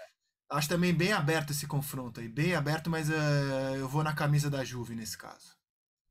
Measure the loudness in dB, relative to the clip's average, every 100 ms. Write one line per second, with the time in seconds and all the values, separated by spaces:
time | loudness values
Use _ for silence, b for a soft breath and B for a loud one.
0 | B _ _ _ -6 -2 0 2 4 4
1 | 4 2 2 2 0 -4 -2 -4 -4 -6
2 | -8 -8 -6 -2 2 2 2 0 0 0
3 | 0 2 4 2 2 0 -2 -2 -2 0
4 | 0 0 2 4 2 -2 -4 -6 -8 -8
5 | -8 -10 -14 -18 -20 _ _ _ _ _
6 | _